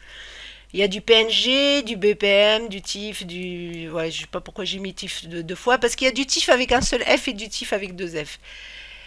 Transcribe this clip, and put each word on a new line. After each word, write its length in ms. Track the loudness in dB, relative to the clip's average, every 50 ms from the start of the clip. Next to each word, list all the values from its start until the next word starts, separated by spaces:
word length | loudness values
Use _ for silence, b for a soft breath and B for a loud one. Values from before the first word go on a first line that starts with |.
| B B B B B B B B B B B B B B -2
Il 60 | 0
y 40 | 0
a 40 | 0
du 120 | 0 0
P 140 | 2 6 6
N 160 | 6 6 4
G, 540 | 2 0 2 2 4 4 4 4 4 2 0
du 120 | -2 -2
B 200 | 2 2 2 2
P 100 | 4 4
M, 440 | 4 6 6 6 6 4 2 0 -4
du 120 | -8 -8
tif, 420 | -8 -8 -8 -8 -8 -8 -8 -10 -10
du, 600 | -10 -8 -8 -8 -8 -8 -8 -8 -10 -10 -10 -10 -8
ouais, 180 | -6 -4 -4 -4
je 120 | -6 -8
sais 60 | -8 -8
pas 140 | -8 -10
pourquoi 240 | -10 -10 -10 -8 -6
j'ai 140 | -6 -6 -6
mis 140 | -8 -10 -10
tif 300 | -10 -10 -8 -8 -10 -10 -10
deux, 160 | -8 -8 -8
deux 120 | -8 -10
fois, 220 | -4 0 2 2 4
parce 180 | 4 2 2
qu'il 100 | 2 2
y 40 | 2
a 40 | 2
du 120 | 2 0
tif 240 | 0 0 2 4 4
avec 220 | 4 4 4 4
un 100 | 4 4
seul 220 | 4 2 0 0 2
F 240 | 4 2 2 2 -2
et 60 | -6
du 160 | -6 -8 -10
tif 220 | -8 -8 -4 -4
avec 240 | -4 -4 -4 -6 -8
deux 140 | -8 -8 -8
F. 300 | -6 -6 -8 -8 -10 -16 B B B B B B B B B B B B B